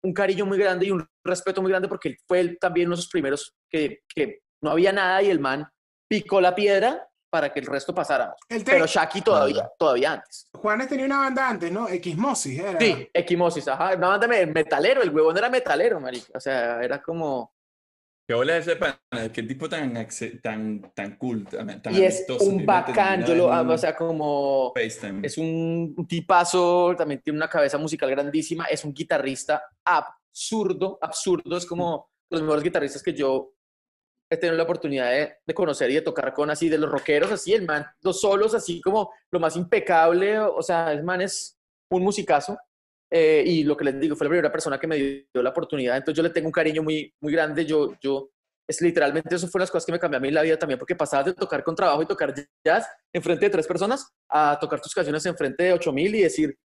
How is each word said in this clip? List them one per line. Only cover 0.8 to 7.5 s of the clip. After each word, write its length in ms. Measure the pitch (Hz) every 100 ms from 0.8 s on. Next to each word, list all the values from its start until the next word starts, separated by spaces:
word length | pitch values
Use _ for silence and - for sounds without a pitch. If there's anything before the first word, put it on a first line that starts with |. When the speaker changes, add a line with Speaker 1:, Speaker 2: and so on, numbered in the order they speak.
| 196
Speaker 1:
y 40 |
un 160 | 185 156 _
respeto 380 | 175 180 190 185
muy 80 | 190
grande 160 | 190 190
porque 220 | 214 156
él 80 | 123 _
fue 120 | 180
el, 160 | 170 175
también 280 | 185 170 175
uno 80 | 175
de 60 |
esos 100 | 175
primeros 420 | 175 139 143 - _ _
que, 300 | 160 143 110 _
que 260 | - 151 - _ _
no 100 | 151
había 200 | 156 190
nada 300 | 196 185 185
y 80 | 202
el 100 | 170
man 280 | 139 139 151 _ _ _ _
picó 320 | 214 - 196
la 140 | 180 180
piedra 520 | 208 196 226 330 - _ _
para 240 | 170 143